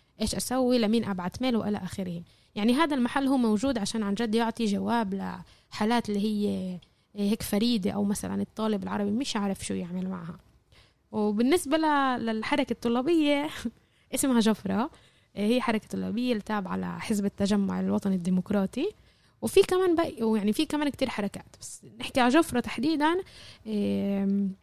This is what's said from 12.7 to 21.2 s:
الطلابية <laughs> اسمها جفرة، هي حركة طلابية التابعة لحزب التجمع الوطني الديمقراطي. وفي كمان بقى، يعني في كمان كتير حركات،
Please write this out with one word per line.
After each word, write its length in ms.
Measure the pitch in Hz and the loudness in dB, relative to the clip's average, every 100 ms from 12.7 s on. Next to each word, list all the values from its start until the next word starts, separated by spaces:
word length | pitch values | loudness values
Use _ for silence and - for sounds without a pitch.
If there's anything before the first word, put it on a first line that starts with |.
الطلابية 760 | - 233 240 262 339 294 285 302 - 233 - | -2 0 0 2 2 4 2 0 -6 -8 -10
<laughs> 380 | _ _ _ | _ _ _
اسمها 260 | 269 277 240 | -2 2 4
جفرة، 500 | 220 208 190 196 277 - _ _ _ - | 4 2 0 -2 -4 -8 _ _ _ -4
هي 240 | 208 247 | 0 0
حركة 280 | 240 220 - | 0 -2 -2
طلابية 460 | 190 185 208 247 | -6 -4 -2 -2
التابعة 420 | 220 - 214 185 190 | -2 -2 -4 -4 -4
لحزب 480 | 180 175 - 208 | -6 -6 -4 -2
التجمع 560 | 202 - 196 101 190 185 | -2 0 0 2 2 0
الوطني 340 | 190 208 196 | 0 0 0
الديمقراطي. 760 | 190 175 185 - 208 190 240 381 - _ _ _ - | 0 2 0 2 0 0 -2 -4 -6 _ _ _ -8
وفي 200 | 220 381 | 2 4
كمان 320 | 392 370 370 | 6 4 4
بقى، 420 | 330 339 - 226 220 | 4 2 0 0 2
يعني 160 | 208 | 2
في 140 | 214 311 | 0 0
كمان 220 | 294 294 | 0 0
كتير 200 | - 254 | 0 -2
حركات، 480 | - | -2